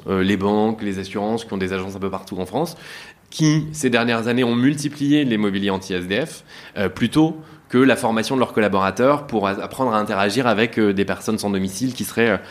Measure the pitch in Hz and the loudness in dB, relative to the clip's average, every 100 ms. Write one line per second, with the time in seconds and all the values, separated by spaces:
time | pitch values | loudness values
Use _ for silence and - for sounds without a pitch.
0 | - 95 95 101 101 104 110 110 104 95 | -4 0 2 2 2 2 2 0 -4 -6
1 | 95 104 104 113 - 98 92 95 95 98 | -6 -4 -4 -4 -4 -4 -2 -2 -6 -6
2 | 95 92 - 92 90 - 165 - - - | -6 -6 -8 -8 -4 -4 -4 -6 -16 -18
3 | - - _ - 156 151 - - 127 117 | -18 -20 _ 0 2 4 0 -2 2 2
4 | 120 117 113 120 120 120 131 147 147 - | 2 0 0 0 2 2 2 0 -4 -4
5 | 143 147 135 110 104 98 98 95 - 90 | 2 2 2 2 0 0 0 -2 -2 -4
6 | 90 104 160 - - - - - 98 - | -2 -2 -2 -8 -20 -20 -14 -4 -4 -2
7 | 117 151 160 156 - - - 123 135 117 | 0 2 2 0 -12 -20 -2 4 4 4
8 | 120 110 110 135 117 - 104 95 95 95 | 2 0 0 0 0 2 2 2 0 2
9 | 127 147 147 110 98 98 101 - 127 107 | 4 2 0 -2 0 -2 -6 -4 0 2
10 | 104 98 101 113 123 104 120 - 104 98 | 0 0 0 2 2 2 2 2 2 2
11 | 95 92 - 110 104 98 95 - 127 123 | 0 -2 -2 -4 -2 -2 -2 -4 -4 -4
12 | 104 - 117 95 - | -4 0 2 2 -2